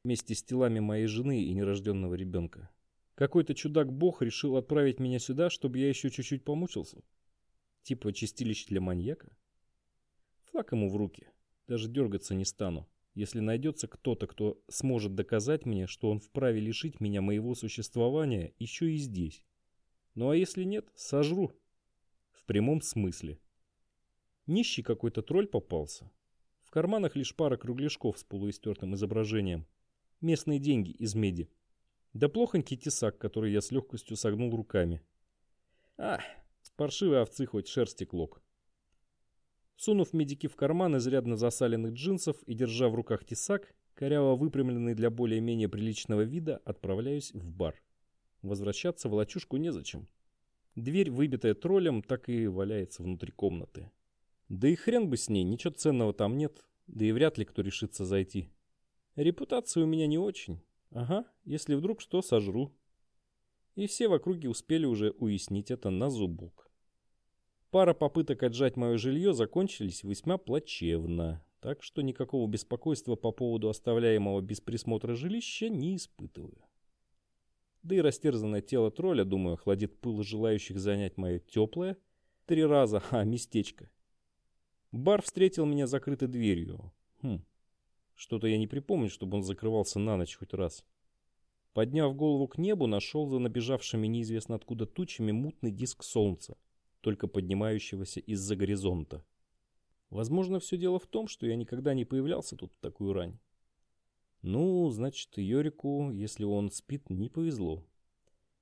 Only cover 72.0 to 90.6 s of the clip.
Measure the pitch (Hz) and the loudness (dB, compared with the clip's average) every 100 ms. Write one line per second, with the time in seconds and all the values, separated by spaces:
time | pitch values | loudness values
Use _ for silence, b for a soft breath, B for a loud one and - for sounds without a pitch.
72 | 135 123 127 135 110 107 - 123 165 139 | -2 -2 -2 0 0 -2 -4 -4 -2 -2
73 | - 113 113 - 123 113 107 107 123 117 | -2 -2 -2 0 0 0 0 -2 2 4
74 | 117 107 101 98 98 107 - 117 - 110 | 6 6 4 0 -2 -6 -6 -6 -2 -2
75 | 117 120 165 226 - - 226 185 156 185 | -2 -4 -2 -4 -4 -4 -2 -2 -2 -2
76 | - - - - - - _ _ _ _ | -6 -14 -14 -14 -16 -18 _ _ _ _
77 | _ _ _ _ _ _ _ _ 165 190 | _ _ _ _ _ _ _ _ 0 4
78 | 151 - 151 120 107 104 101 127 113 - | 4 4 2 2 2 0 2 4 4 2
79 | 185 135 95 95 90 85 - 98 104 - | 2 2 2 2 0 0 2 2 0 -4
80 | 120 107 104 107 113 107 - 95 101 101 | -4 -2 -2 0 2 2 -2 -2 0 0
81 | 95 - 92 87 - 107 107 170 185 190 | 0 -2 -2 -2 -2 0 0 0 -4 -6
82 | _ _ _ _ - 156 156 143 117 104 | _ _ _ _ 0 4 6 6 6 2
83 | - 120 104 120 - 110 - - - _ | 0 0 0 -2 -2 -2 -2 -4 -20 _
84 | _ _ _ _ _ _ _ _ _ 117 | _ _ _ _ _ _ _ _ _ 0
85 | 156 202 - 180 190 190 151 143 127 135 | 4 4 4 4 4 4 2 2 2 0
86 | - 139 127 123 110 87 82 87 90 - | -2 -2 -2 2 2 2 0 -8 -14 -20
87 | _ _ 135 87 - _ _ _ _ _ | _ _ -4 -4 -6 _ _ _ _ _
88 | _ - - 110 110 110 107 135 143 185 | _ -20 -6 -2 2 2 0 -4 0 0
89 | 104 - 95 101 95 98 110 110 98 104 | 0 -2 -4 -2 -2 -2 0 0 0 0
90 | 107 98 85 - 95 95 | 0 0 -2 -6 -8 -2